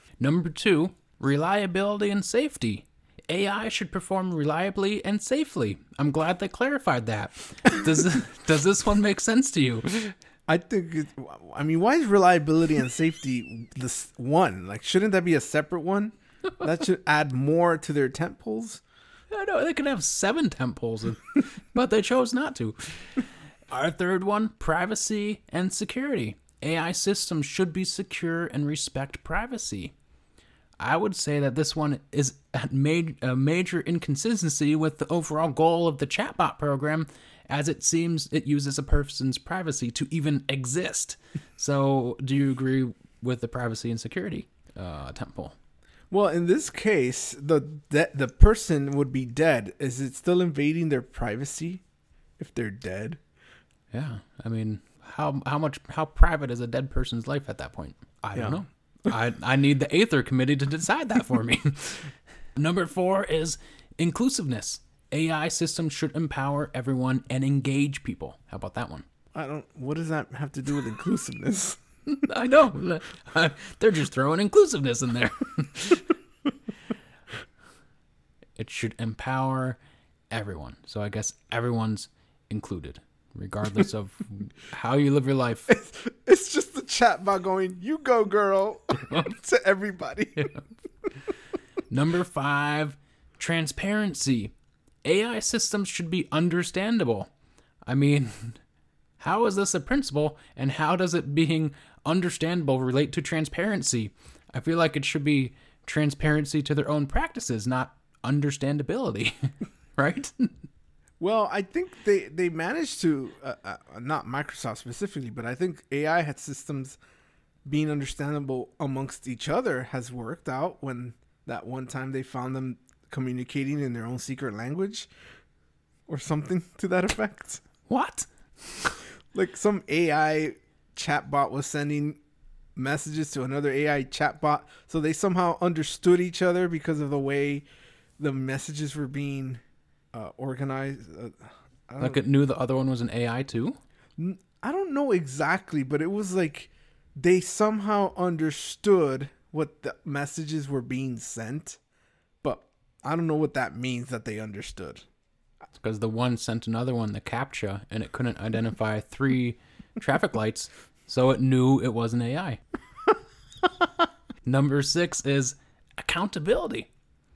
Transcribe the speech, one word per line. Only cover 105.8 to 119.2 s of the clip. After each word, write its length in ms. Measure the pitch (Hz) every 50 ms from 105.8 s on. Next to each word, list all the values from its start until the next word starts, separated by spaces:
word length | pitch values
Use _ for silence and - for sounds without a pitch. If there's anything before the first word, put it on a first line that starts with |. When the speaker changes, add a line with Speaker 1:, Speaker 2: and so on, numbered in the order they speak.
| _
Speaker 1:
transparency 760 | - - 151 151 147 143 - 156 156 151 156 147 139 - 151 139
to 120 | - 151
their 140 | 147 135 -
own 180 | 151 151 143
practices, 580 | 139 - - - 220 - 233 - - 120 110 101
not 300 | 123 127 127 131 - - _ _ _ _ _ -
understandability, 1080 | 117 139 147 143 143 139 143 139 139 147 147 139 - 180 254 262 180 110 104 117 - - - - 135 - - 202
<laughs> 300 | - - _ _ _ -
right? 360 | - 139 151 175 277 285 - - - 254 - - - - - _ _ _ _ _ _ _ _ _ -
Speaker 2:
Well, 300 | 165 190 220 226 208 -
I 120 | - 208 196
think 280 | - - 330 359 359 - - -
they, 200 | 208 202 196 -
they 240 | - 147 170 180 175
managed 520 | 160 165 165 180 262 339 320 - - -
to, 300 | - 165 151 135 131 110 - - 139
uh, 120 | 131 - - -
uh, 140 | 98 95 - _ - 69 107
not 280 | 120 135 156 143 -
Microsoft 500 | 113 127 143 147 - - - - 120 110
specifically, 540 | - - 120 120 - 202 196 - 147 127 113
but 140 | 104 151 139
I 100 | 117 127
think 280 | 131 180 185 156 - - -
A 140 | 139 143 151
I 160 | 156 165 175
had 180 | 160 147 139 -
systems 600 | - 151 135 - - - 147 135 131 131 - - _ _ _ _ _ _ _ _ _ _ _ _ -
being 220 | 135 139 151 156 151
understandable 800 | 151 143 139 135 - - 143 143 151 147 143 135 131 127 120 - _ -
amongst 480 | 151 135 135 135 135 131 - -